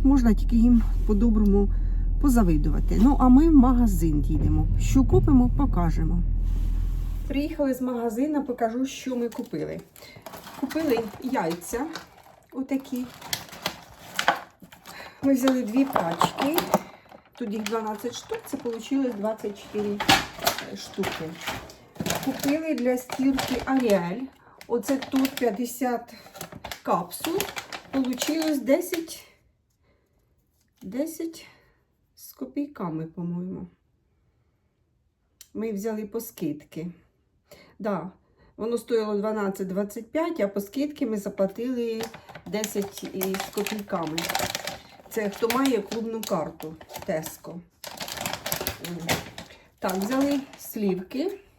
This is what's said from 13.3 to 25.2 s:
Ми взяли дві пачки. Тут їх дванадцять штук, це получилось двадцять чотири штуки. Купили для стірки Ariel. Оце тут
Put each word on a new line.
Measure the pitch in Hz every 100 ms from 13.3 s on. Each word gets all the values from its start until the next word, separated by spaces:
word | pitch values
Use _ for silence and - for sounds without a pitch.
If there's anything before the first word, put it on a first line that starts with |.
| - - - - - - - - - - - - _ - - - - - -
Ми | 277
взяли | 269 262 254
дві | 208 240 269
пачки. | - 170 165 - - 269 320 - - - - - - _ -
Тут | 233
їх | 214
дванадцять | 208 226 214 214 247 -
штук, | - 466 -
це | -
получилось | 240 226 226 269 262 208
двадцять | 208 220 214 202
чотири | - 208 208 208 - - - - - - - 196
штуки. | - - 185 - 160 165 - - - - - - - - -
Купили | 247 277 302 320
для | 269 240 247
стірки | - - 269 269 - 247 -
Ariel. | 269 240 196 175 214 262 - - - -
Оце | 240 - 269
тут | - 269